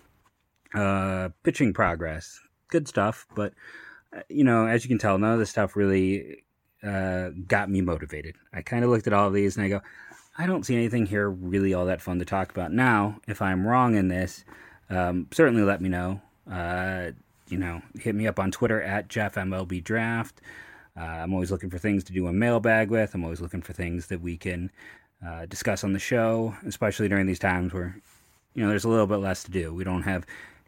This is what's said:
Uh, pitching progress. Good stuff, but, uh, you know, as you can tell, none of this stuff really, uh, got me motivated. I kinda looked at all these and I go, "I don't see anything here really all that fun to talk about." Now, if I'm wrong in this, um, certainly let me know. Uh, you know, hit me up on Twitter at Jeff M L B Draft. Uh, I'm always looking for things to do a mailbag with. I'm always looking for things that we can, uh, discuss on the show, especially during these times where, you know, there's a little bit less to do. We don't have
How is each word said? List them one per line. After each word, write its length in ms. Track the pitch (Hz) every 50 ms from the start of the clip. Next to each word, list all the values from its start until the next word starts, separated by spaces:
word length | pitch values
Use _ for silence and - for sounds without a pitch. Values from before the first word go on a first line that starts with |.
| _ _ _ _ _ _ _ _ _ _ _ _ _ - -
Uh, 560 | 104 101 98 98 98 95 98 92 92 92 90 - _ -
pitching 300 | 165 147 - 147 110 87
progress. 680 | - 110 90 85 80 85 80 78 85 - - - - _ _ _ _ _ -
Good 200 | - 170 147 -
stuff, 380 | - 107 101 - - - - _ -
but, 180 | - 104 98 - _ - - - - - - - - _ - -
uh, 80 | - - -
you 160 | - 143 143
know, 220 | 127 117 113 110
as 180 | 113 113 120 117
you 40 | 127
can 100 | 123 104
tell, 200 | - 107 98 95
none 140 | 104 110 117
of 60 | 113
this 120 | 110 101
stuff 260 | - 117 101 95 -
really, 680 | 104 101 98 95 95 92 95 98 98 - - - - _ _ _ _ _ _ _ _ -
uh, 480 | 101 101 95 95 92 92 92 92 90 76 90 92
got 240 | 92 113 101 101 95
me 100 | 98 95
motivated. 560 | 95 87 82 76 78 76 - 76 71 76 - _ _ _ -
I 100 | - -
kinda 240 | - 127 120 120
looked 200 | 123 123 113 104
at 60 | 117 104
all 180 | 101 101 101
these 260 | 98 101 101 98 -
and 80 | - 101
I 40 | 98
go, 120 | 101 98 - - - - - - - - - _ -
"I 100 | - 165
don't 180 | 180 190 165 139
see 120 | - 127
anything 300 | 117 117 113 117 120 110
here 220 | 95 104 104 101 101
really 460 | 95 92 90 90 92 98 98 95 95
all 120 | 90 90
that 140 | 92 92 82
fun 180 | - 95 90 90
to 40 | 87
talk 260 | - 98 95 92 -
about." 220 | - 95 90 78 85
Now, 480 | 117 127 127 117 104 101 104 104 - -
if 160 | - 104 - 107
I'm 240 | 95 92 92 95
wrong 300 | 107 120 127 127 120 110
in 120 | 104 95 92
this, 360 | 87 90 92 90 - - - - - - - - - - _ -
um, 360 | 98 92 90 90 90 90 78 - -
certainly 300 | - 165 135 117 113 104
let 180 | 98 98 80
me 80 | 92 92
know. 320 | 90 90 90 90 95 95 - _ _ _ - -
Uh, 640 | 95 90 85 87 90 90 92 95 98 92 90 82 - - _ _ _ _ _ -
you 100 | 90 95
know, 240 | 95 85 85 85 - - - -
hit 160 | - 117 104
me 120 | 104 110
up 120 | 110 98 -
on 120 | 95 95
Twitter 300 | - - 127 110 113 107
at 280 | 76 92 98 107 101 -
Jeff 280 | - 117 107 98 -
M 160 | 104 95 95 95
L 140 | 92 95
B 140 | 87 92 90
Draft. 600 | 82 - 110 113 113 113 117 117 110 - - _ - - - - - - - - - _ -
Uh, 40 | 82 82 82 82 82 82
I'm 100 | 87 95
always 180 | 92 90 87
looking 200 | 95 90 - 92
for 80 | 90 87
things 260 | - 107 101 98 92
to 80 | - 90
do 140 | 92 90 87
a 40 | 87
mailbag 580 | 98 117 120 120 113 104 117 110 110 110 104
with. 240 | 117 113 107 101 -
I'm 100 | 92 85
always 160 | 82 82 82
looking 220 | 85 87 - 90 -
for 100 | - 87
things 340 | - 90 85 85 87 85
that 140 | - 95 85
we 160 | 85 87 85
can, 340 | 82 - 95 90 87 90 90 _ - - - - - _ _ _ - 90
uh, 200 | 85 85 82 85
discuss 380 | 87 - - - 120 101 - -
on 80 | 101 98
the 60 | 92
show, 560 | - - 127 120 113 113 113 113 113 113 101 - -
especially 440 | - 101 - 120 104 98 - 107 98
during 180 | 101 98 95
these 120 | 95 92 -
times 340 | - 98 90 90 90 90 90
where, 280 | 90 87 90 92 - _ _ _ _ _ _ _ _ _ _ -
you 80 | 135 113
know, 60 | 101
there's 160 | 104 98 110
a 40 | 113
little 180 | 113 113 107
bit 100 | 98 104
less 280 | 101 98 95 92 - -
to 60 | -
do. 220 | 92 95 82 80 82
We 120 | 87 92
don't 180 | 92 92 92 95
have 240 | 104 95 90 90 - - - - - - _ _